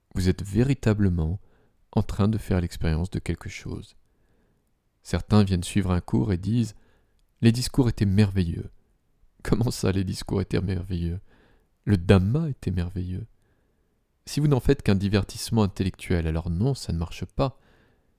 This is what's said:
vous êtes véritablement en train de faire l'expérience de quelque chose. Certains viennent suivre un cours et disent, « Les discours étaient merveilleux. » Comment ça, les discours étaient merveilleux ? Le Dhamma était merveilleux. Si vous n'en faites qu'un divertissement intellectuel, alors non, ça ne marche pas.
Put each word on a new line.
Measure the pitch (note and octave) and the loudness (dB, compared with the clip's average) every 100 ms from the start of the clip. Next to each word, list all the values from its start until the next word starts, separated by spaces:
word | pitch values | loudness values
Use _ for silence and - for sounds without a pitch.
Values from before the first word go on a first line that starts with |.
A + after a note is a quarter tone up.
| _ | _
vous | - F#2 | -2 0
êtes | F2 | 0
véritablement | F#2+ G2+ C3 B2+ A2+ G#2 G2 E2+ D#2+ F#2+ - _ _ _ _ | -2 0 0 0 0 2 2 0 -2 -4 -10 _ _ _ _
en | A2+ | -4
train | - - G#2 | -2 0 0
de | G#2+ | 0
faire | - F#2 | -2 -2
l'expérience | F2 - E2+ D#2 F2+ | -2 -4 -2 -2 -2
de | E2 | -6
quelque | - E2+ F2+ | -6 -8 -10
chose. | - - - - _ _ _ _ _ _ _ _ _ _ _ | -14 -12 -12 -14 _ _ _ _ _ _ _ _ _ _ _
Certains | - F2 - G#2 | -6 -6 4 4
viennent | G2 F2 | 4 0
suivre | - G#2 F#2 | 0 -2 0
un | F2+ | -2
cours | - B2 A2+ | 0 -2 0
et | F2 | -2
disent, « | G#2 B2 G#2+ - _ _ _ _ _ _ | -2 -2 -2 -6 _ _ _ _ _ _
Les | A#2 | 2
discours | A#2+ - - A#2+ | 4 0 0 0
étaient | - | 2
merveilleux. » | G2+ F#2+ G2+ F#2+ E2+ - - - _ _ _ _ _ _ | 2 4 4 2 -2 -4 -10 -16 _ _ _ _ _ _
Comment | - G2+ A#2 | -2 0 0
ça, | - G#2 | 0 0
les | F#2+ | 0
discours | F#2 G2 - G2+ | -2 -4 -4 -4
étaient | G2 G2+ | -2 -2
merveilleux ? | F#2+ F#2 F#2 F2 E2+ F2+ - _ _ _ _ _ | -2 -4 -4 -4 -4 -6 -12 _ _ _ _ _
Le | - G2 | 0 2
Dhamma | F#2 G2 F#2+ D3 E3 | 6 4 4 0 -2
était | - - | -4 -4
merveilleux. | F#2 F2+ F2+ F2+ F#2 A2 _ _ _ _ _ _ _ _ _ - | -2 -4 -6 -6 -8 -10 _ _ _ _ _ _ _ _ _ -8
Si | - | 0
vous | D3 | 2
n'en | C3 | 4
faites | - C#3+ | 4 2
qu'un | - | 4
divertissement | G2 G2 G2+ - - - A2+ | 2 2 0 0 -8 -2 2
intellectuel, | G2 - F#2+ - - F2 D#2+ | 2 0 -4 -4 -2 0 0
alors | D#2+ E2+ | -2 -2
non, | E2+ B2+ | -2 -2
ça | C3 - | -2 -4
ne | E2 | -4
marche | D#2+ - | -4 -8
pas. | - - C3+ - _ _ _ _ _ | -8 -4 -4 -4 _ _ _ _ _